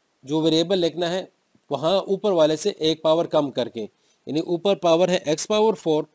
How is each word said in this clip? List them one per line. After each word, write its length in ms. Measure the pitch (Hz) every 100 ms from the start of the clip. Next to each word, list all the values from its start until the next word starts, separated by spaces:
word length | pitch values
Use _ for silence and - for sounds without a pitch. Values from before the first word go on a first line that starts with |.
| _ _
जो 160 | 127 156
वेरिएबल 380 | 160 160 170 196
लिखना 300 | 165 160 170
है 200 | 185 185 _ _ _ _
वहाँ 280 | 139 160 190 170
ऊपर 240 | 190 214
वाले 240 | 175 156 160
से 140 | 202 -
एक 220 | 156 160
पावर 240 | 156 160 165
कम 240 | 156 143
करके, 300 | - 117 117
यानी 600 | 104 _ _ _ - 147
ऊपर 340 | 165 170 202
पावर 360 | 196 175 165 180
है 80 | 180 -
एक्स 180 | 156 -
पावर 280 | 214 220
फ़ोर 320 | 220 165 151 156